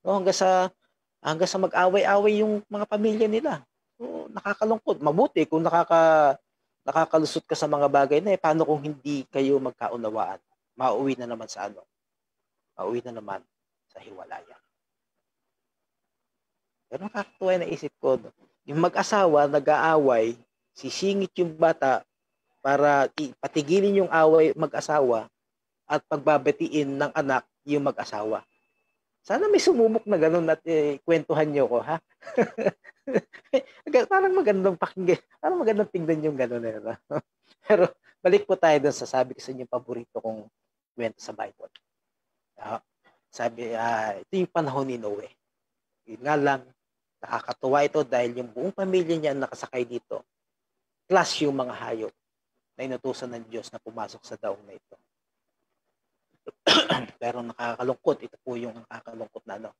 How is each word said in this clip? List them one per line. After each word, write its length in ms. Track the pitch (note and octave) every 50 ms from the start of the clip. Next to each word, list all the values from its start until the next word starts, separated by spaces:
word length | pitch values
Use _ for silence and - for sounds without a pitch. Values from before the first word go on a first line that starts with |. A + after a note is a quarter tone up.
No, 160 | _ F#3 G3
hanggang 200 | G3+ F#3 F#3 F#3
sa, 360 | - G3 F#3 F#3 F#3 F3+ F#3 _ _ _ _ _ _ _ _ _ _
hanggang 300 | _ D3 D#3 D#3+ F#3 F3+
sa 100 | - F#3+
mag-away-away 800 | F#3+ F3 - F3+ F3+ F#3 F#3 G3+ F3+ - G3 G3+ G3+ G#3+ G#3+ G#3
yung 240 | G#3+ G#3+ G#3+ G#3 G#3 _
mga 160 | G#3 G#3 G#3
pamilya 420 | _ G#3+ G#3 G#3+ A3+ G#3+ G#3+ A3 G#3+
nila. 240 | G#3 A3+ C#4+ D4+ G#3 C#3+ - _ _ _ _ _ _ _
So, 320 | A#3 A#3+ - - - -
nakakalungkot. 720 | A3 G#3 - G3+ G3+ - G#3+ A3 A3+ G#3+ _ D#4 F#3+ - C#3+
Mabuti 400 | D3+ - F3+ C4 D4+ _ E3 D#3
kung 220 | - - D#3+ E3
nakaka-, 720 | E3+ E3 E3+ E3 - E3 E3 E3 D#3+ D#3+ D#3 D3+ C#3 C3+ - _ _ _ _ _ _ _ _ _ -
nakakalusot 560 | - D#3+ D#3+ - - D#3+ D#3 C#3+ - E3 -
ka 80 | _
sa 160 | D#3+ - D#3+ D3+
mga 180 | D3 C#3+ C#3+ C#3
bagay 260 | C3+ C#3+ C#3 C3+ D3 D3 F3+
na, 80 | G#3 F#3+
eh, 60 | F3+
paano 240 | - D#3+ D3+ D#3+ D#3+
kung 160 | C#3 D#3 D3
hindi 480 | C#3+ D3+ D3+ C#3 _ D3 D3 C#3 C3 _
kayo 320 | - C#3 C3+ C3+ C#3 C#3
magkaunawaan? 800 | C3+ B2+ A#2 _ A#2+ G#2+ G#2 A#2+ A2+ G#2+ G#2+ A2+ F#2+ F2 F#2+ F2+ _ _ _ _ _ _ _ -
Mauwi 360 | C3 C3 - - C#3 C#3 C3 B2
na 80 | B2 A#2+
naman 160 | A#2+ A2+ A2+
sa 240 | G#2+ - G2+ F#2+ G2+
ano? 160 | G#2 F#2+ - _ _ _ _ _ _ _ _ _ _ _ _ _ _ _ _ _ _
Mauwi 300 | - F#2 F#2+ A#2 A#2+ -
na 80 | B2 A#2
naman 300 | A#2 G#2 G2+ G2 F#2 _ _ _ _ _ _ _ _ _ _
sa 80 | _ F#2+
hiwalayan. 600 | - A2 G2 F#2 F#2 - - F2 E2+ _ - _ _ _ _ _ _ _ _ _ _ _ _ _ _ _ _ _ _ _ _ _ _ _ _ _ _ _ _ _ _ _ _ _ _ _ _ _ _ _ _ _ _ _ _ _ _ _
Pero 160 | - D3 F#3
nakakatuwa 460 | G#3+ - G#3 G3+ - _ _ F#3+ F#3 F#3
yung 80 | F3+ E3+ E3
naisip 240 | E3+ D3 - D3 _ _
ko, 160 | - C#3 C3
no? 160 | B2 A2 - _ _ _ _ _ _ _
Yung 160 | - C#3+ D#3
mag-asawa, 640 | F3 F3+ - - F#3+ - G#3+ G#3 G3 F3 D3+ D3 C#3+
nag-aaway, 880 | C#3+ C#3+ D3 C#3 D3+ D3+ C#3 B2+ D#3+ D#3+ D#3 C#3+ C3+ B2 A2+ A2+ A#2 A#2+ - _ _ _ _ _ _
sisingit 640 | _ - - C3+ - - - G3 G3+ G3+ G3 F3+ _
yung 160 | - F3+ E3+
bata 500 | D#3 D#3 E3 D#3+ D#3+ - D3 C3+ B2+ - - _ _ _ _ _ _ _ _ _ _ _ _
para 480 | C3+ C#3 C#3 C#3+ D3 C#3+ C#3 C3+ B2+ _ -
i-, 160 | D#3 C3 A#2+
patigilin 680 | _ - C#3 - D#3+ D3 C#3+ E3+ G3 G3 G3+ G3 G3 F#3
yung 40 | E3+
away 460 | E3 D#3+ D#3+ D#3 D#3+ D#3+ D#3+ D#3 -
mag-asawa 720 | D3+ D#3+ D3 - - - - D3+ D3+ C3+ B2 A#2 A2 A2 - _ _ _ _ _ _ _ _ _ _ _ _
at 120 | D3 D3+ _ _
pagbabatiin 880 | D#3+ D3 C3 D#3 D3+ C#3+ C3 D3 C#3+ - E3 E3 - D3+ D3 C#3 C#3
ng 160 | C#3 D3 C#3+
anak 320 | - D#3+ D3 C#3 C3 B2+ - _ _ _ _ C#3+
yung 160 | D3 D3 C#3
mag-asawa. 600 | C#3 A#2+ - - - - G#2 G#2+ A2 A2 F#2+ - _ _ _ _ _ _ _ _ _ _ _ _ _ _ _ _
Sana 240 | - G3 C#4 G4+ G#4+
may 120 | G4+ F4+
sumubok 480 | - - F4 A#3+ A3+ A3+ A3 A3+ - G#3
na 80 | G#3
ganun 320 | E3+ D#3 D#3+ E3 F3 E3 D#3+
at, 160 | D#3+ - _
eh, 360 | E3 E3 D#3 D3 D3 C#3+ C3+ _
kwentuhan 440 | - E3 D#3+ D3 - D#3+ D3+ D#3 D3+
niyo 160 | D3 C#3+ C3 G#2+
ko, 160 | A#2+ A#2 A2
ha? 160 | - D#3 D#3+ _ _ _ _ -
<laughs> 1800 | C#5+ - - A3 - - - A#3 G3 - _ _ - _ _ _ - C4 G3 - _ - - _ _ - C4 - - - - _ D#4 D4 B3+ A#3+ -
Parang 240 | G4 F#4+ F#4+ G4 F#4
magandang 400 | G4 E4 G#3 G3+ F#3+ F#3+ G3 F3+
pakinggan, 440 | - - - - F#3 F#3 F3 E3+ - _ _ _ _
parang 200 | - D4+ F#4 F4+
magandang 280 | C#4+ A3 A3 G3+ G#3 G#3
tingnan 400 | - F3+ E3 D#3 E3 D#3 D3+ D#3
yung 80 | D3
ganun, 280 | C3 B2+ A#2 B2 A#2+ A#2
eh, 120 | A2+ A2 G#2+
no? 120 | G#2 A2 A2+ - _ _
<laughs> 160 | D3 C3 - _ _ _ _ _ _ _ _
Pero 240 | - G#3 F3 F3+ E3+ - _ _ _ _ _
balik 240 | _ F3+ F3+ G3+ G#3
po 120 | - F#3+
tayo 200 | F3+ - D#3+ D3+ D3
dun 120 | C3+ D3
sa 160 | C#3 - B2+ -
sabi 240 | - C3 B2+ B2+
ko 80 | B2 -
sa 120 | - -
inyo, 120 | C3 B2 B2+
paborito 560 | - - B2 B2 - B2 A#2 A#2 _ _ A2+
kong 240 | - A2+ A2 A2 G#2 - _ _ _ _ _ _ _ _
kwento 280 | _ A#2+ A#2+ A2 G#2 _
sa 120 | - -
Bible. 400 | A2 G#2+ G#2+ G2+ _ _ - - _ - _ _ _ _ _ _ _ _ _ _ _ _ _ _ _ _
Ah, 240 | - - A2+ A2 _ _ _ _ _ _ _ _ _ _
sabi, 400 | _ - A#2+ A#2+ A#2 A#2+ A#2+ A2+
ah, 440 | A#2 A2+ A2+ A#2+ A#2 A2 A2 A2 G2+
ito 160 | F#2+ - _ -
yung 160 | F#3+ F3+ F3
panahon 360 | _ - D#3+ C#3 C3 C#3 C3+ C3+
ni 120 | B2+ A#2+
Noe. 280 | A2 G#2 G2+ G#2 - - _ _ _ _ _ _ _ _ _ _ _ _ _ _ _
Yun 160 | A#2 A2+ A2+
nga 160 | B2 C#3+ D3+
lang, 240 | D3 C#3+ C#3+ C#3 C3 B2+ _ _ _ _ _ _ _ _ _ _ _ -
nakakatuwa 600 | - A#2 A#2 - - A#2+ _ - C3 C3+ C#3+ C#3+
ito 160 | C#3+ - D#3 C#3+
dahil 400 | B2 B2+ B2 B2 A#2+ A#2 B2 B2
yung 60 | A#2+
buong 240 | A2 B2 D3+ F#3+ -
pamilya 400 | - G3 F#3+ F#3 F#3 F3 D#3+ E3+
niya 140 | D#3+ D3+ D3
ang 160 | C#3 C#3 C3 -
nakasakay 400 | - - - - - B2+ B2 A#2
dito, 360 | A#2+ A#2+ _ _ - - - _ _ _ _ _ _ _ _ _ _ _ _ _ _ _ _ _
plus 220 | F3+ F#3+ E3 - - - D#3
yung 120 | C#3+ C#3
mga 180 | C3+ B2+ B2 A2+
hayop 380 | G#2 A#2 A2+ A#2 A2+ A2 G2 _ _ _ _ _ _ _ _ _ _ _ _ _
na 80 | - B2+
inutusan 480 | C3 B2+ B2 - C3 B2 - C3+ B2
ng 120 | A#2+ A#2 A2+ A2+
Diyos 240 | A2+ A2+ - -
na 80 | - A2+
pumasok 400 | _ A#2 A2 A#2 G#2+ G2 - G#2+
sa 160 | _ - A2+
daong 260 | - - G#2 G2 G2+ G#2 G2+
na 80 | G2
ito. 200 | - _ _ - _ _ _ _ _ _ _ _ _ _ _ _ _ _ _ _ _ _ _ _ _ _ _ _ _ _ _ _ _ _ - _ _ _
<clears throat> 540 | - - E4 - - - - B2 G2+ - _
Pero 200 | A#2+ A#2+ A#2+ B2 A#2+
nakakalungkot, 720 | A#2 A2+ - A#2+ A#2 A#2 - B2+ B2+ B2+ - _ E3 C#3+ - -
ito 120 | A#2 - _
po 140 | _ C3 B2
yung 200 | A#2+ A#2+ A#2 A2 A#2 A#2
nakakalungkot 580 | _ A#2 A2+ _ - A2+ A2+ A2+ G#2 _ A2 _
na 120 | A2 G2 G#2
ano. 100 | A2+ G#2 _